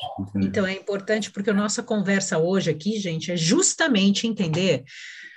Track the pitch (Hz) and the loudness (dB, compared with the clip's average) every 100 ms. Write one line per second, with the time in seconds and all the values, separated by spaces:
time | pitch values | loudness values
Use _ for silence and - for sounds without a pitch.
0 | - - 95 101 95 98 185 190 - 202 | -8 -8 -6 -2 0 0 -2 -4 -6 -6
1 | 196 214 208 - 202 202 208 226 233 214 | -2 -2 -2 -4 0 0 0 -2 -2 -2
2 | 190 196 190 165 165 190 165 147 202 220 | 2 0 0 0 2 2 0 -2 -2 -2
3 | 190 160 160 175 160 277 381 - 330 214 | -2 -4 -4 -2 2 4 4 2 2 4
4 | 196 196 226 220 170 156 190 139 - - | 4 4 0 -2 0 2 2 0 -4 -16
5 | - - - | -18 -18 -20